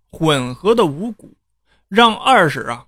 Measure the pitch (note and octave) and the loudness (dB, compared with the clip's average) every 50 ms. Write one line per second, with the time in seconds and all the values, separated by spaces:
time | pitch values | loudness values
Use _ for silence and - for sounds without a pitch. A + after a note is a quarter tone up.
0 | _ _ - - E3 D#3 D3 C3+ B2+ B2 B2 - F3 G3+ A#3 A#3+ G3+ D3+ C#3 D#3 | _ _ -8 -2 0 0 0 0 -2 -6 -8 -4 0 0 2 2 2 0 -2 -6
1 | G#3 A#3+ G#3 - - - _ _ _ _ _ _ _ _ _ _ _ _ F#3+ A3 | -10 -10 -12 -14 -18 -20 _ _ _ _ _ _ _ _ _ _ _ _ 0 2
2 | A#3+ A3+ G#3+ - - C4 C4 G#3+ F3 D3 C3 B2+ - - A#2 A#2+ - | 2 2 2 -2 0 2 4 4 4 2 0 -4 -8 -8 -10 -10 -12